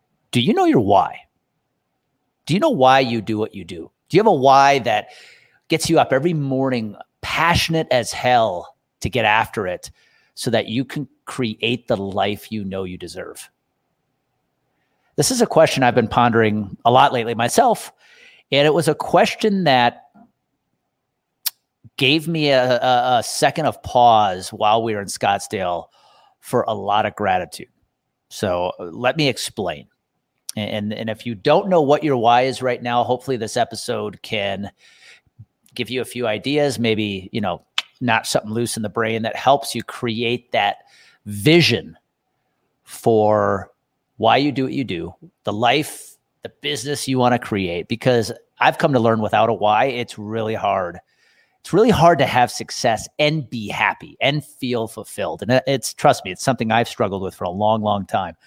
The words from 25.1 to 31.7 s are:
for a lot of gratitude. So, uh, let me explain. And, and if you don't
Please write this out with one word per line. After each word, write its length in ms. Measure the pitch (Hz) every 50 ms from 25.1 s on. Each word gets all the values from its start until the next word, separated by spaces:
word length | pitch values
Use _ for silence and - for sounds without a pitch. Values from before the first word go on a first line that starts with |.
| - - - 101 101 101 - - 107 101 92 90 175 170 - - _ _ _ _ _ _ _ _ _ _
for 260 | _ - - 120 - -
a 60 | 110
lot 320 | 101 95 101 101 107 104
of 100 | 104 -
gratitude. 540 | - 104 95 92 92 87 - - - 82 - _ _ _ _ _ _ _ _ _ _ _ _
So, 440 | - - 113 95 90 87 90 90 - -
uh, 60 | 92
let 320 | 87 80 113 123 127 139
me 120 | 160 151 139
explain. 600 | - - - - - - 98 87 78 71 - _ _ _ _ _ _ _ _ _ _ _ _ - -
And, 380 | 110 104 - - 107 104 104 110
and 160 | 107 110 113
if 160 | 107 - -
you 100 | 120 117
don't 360 | 95 - 143 151 190 202 196